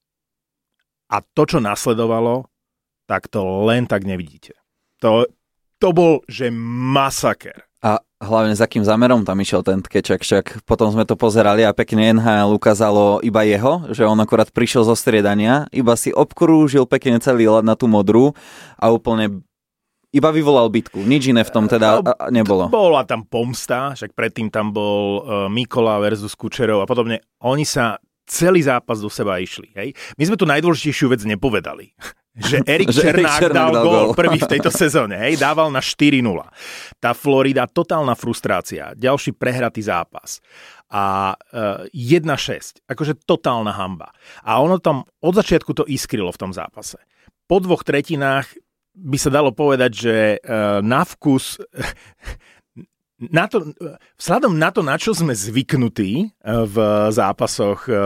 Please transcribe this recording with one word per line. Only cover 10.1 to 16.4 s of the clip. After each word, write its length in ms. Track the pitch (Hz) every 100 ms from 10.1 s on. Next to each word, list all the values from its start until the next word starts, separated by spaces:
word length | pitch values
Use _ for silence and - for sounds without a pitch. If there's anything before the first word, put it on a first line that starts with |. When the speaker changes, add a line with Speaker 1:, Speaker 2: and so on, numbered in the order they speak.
| 95 -
Speaker 2:
však 180 | 98 - 110 -
potom 240 | 113 107
sme 160 | 110 107
to 80 |
pozerali 480 | 104 113 110 104 107
a 80 | 107
pekne 400 | 101 110 110 110
N 80 | 110
H 80 | 113 104
L 80 | 101 104
ukázalo 640 | 113 104 107 104 101 104
iba 240 | 117 110 107
jeho, 400 | 101 131 175 151
že 80 | 113
on 160 | 107 107
akorát 320 | 104 110 107
prišiel 320 | - 120 127
zo 160 | 110 113
striedania, 720 | 131 110 101 104 110 127 -
iba 240 | - 117
si 160 | 117 -
obkrúžil 800 | - 147 -